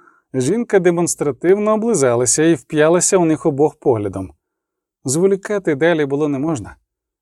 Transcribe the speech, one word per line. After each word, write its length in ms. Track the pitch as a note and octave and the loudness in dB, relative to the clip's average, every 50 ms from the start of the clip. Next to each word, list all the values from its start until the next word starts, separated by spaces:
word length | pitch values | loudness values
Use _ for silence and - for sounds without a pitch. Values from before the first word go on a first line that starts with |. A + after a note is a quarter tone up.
| _ _ _ _ _ _ - | _ _ _ _ _ _ -4
Жінка 440 | C3 B2 C#3+ G3+ A#3+ A#3 - G#3+ G3 | -4 -2 -2 -2 -2 -2 0 0 2
демонстративно 960 | E3+ F3+ E3+ E3+ E3+ D3+ - - D#3 D3 B2 - - F3 G3 G#3 G#3 G#3+ A3 | 2 2 2 0 -2 -2 -4 -4 -4 -6 -4 -2 0 2 2 2 2 0 0
облизалася 680 | G#3+ G#3+ A#3+ A3 D3+ C3+ B2 A#2+ A#2+ B2+ A#2 - D#3 | 0 0 0 0 2 2 2 2 0 0 0 0 2
і 120 | D#3 E3 E3 | 2 2 2
вп'ялася 600 | - - - D#3 D3+ D3+ D#3+ F3 F3 - - G#3 | 0 -4 -4 0 2 2 4 2 2 2 2 2
у 80 | F#3 E3+ | 2 2
них 220 | D#3+ D#3 - - | 2 0 0 0
обох 280 | E3 C#3 C3 D3+ D3 - | -2 0 2 0 0 0
поглядом. 580 | _ - D3+ A#2 G#2 G#2 G2+ F#2+ F#2+ G2 E2+ - _ _ _ _ _ _ _ _ _ _ _ _ _ - | _ 0 0 0 0 -2 -6 -6 -8 -10 -12 -16 _ _ _ _ _ _ _ _ _ _ _ _ _ -8
Зволікати 680 | C3+ B2+ E3 F#3+ G3 G3 F#3+ - - G#3 G3+ G3 E3+ D3+ | -4 0 2 2 2 2 0 -2 -4 -6 -4 -2 -2 0
далі 320 | C3+ D#3 E3+ E3+ D#3 D3 | 2 2 2 2 0 0
було 220 | C3+ C#3+ C#3+ D#3 D3 | -2 -2 -2 -2 -2
не 100 | C#3+ C3 | -2 -4
можна. 380 | D3 E3 D#3+ A#2 F#2 F2 - _ _ _ _ _ _ _ _ _ | -4 -4 -6 -6 -8 -12 -18 _ _ _ _ _ _ _ _ _